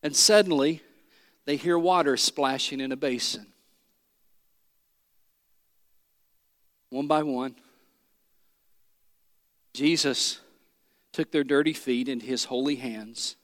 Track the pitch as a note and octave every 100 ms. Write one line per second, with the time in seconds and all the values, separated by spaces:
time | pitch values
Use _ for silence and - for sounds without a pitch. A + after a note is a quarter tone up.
0 | D3+ C#3+ - G#3+ G3 D3+ C#3+ E3 - _
1 | _ _ _ _ - C#3+ D#3+ E3+ E3+ F3+
2 | D3 B2 - - C3+ C3+ - C3+ C3+ C3
3 | C#3+ B2 - D#3 G2+ _ _ _ _ _
4 | _ _ _ _ _ _ _ _ _ _
5 | _ _ _ _ _ _ _ _ _ _
6 | _ _ _ _ _ _ _ _ _ C3
7 | C#3+ D#3 D3+ B2+ C3 A#2+ _ _ _ _
8 | _ _ _ _ _ _ _ _ _ _
9 | _ _ _ _ _ _ _ - C#3+ E3
10 | D3 B2 - - - _ _ _ _ _
11 | _ - D3+ D3+ C#3 C#3+ D3+ D3+ - B2
12 | B2+ B2+ A#2 B2+ - B2+ C#3 C#3 B2 A2
13 | A2 A#2 - -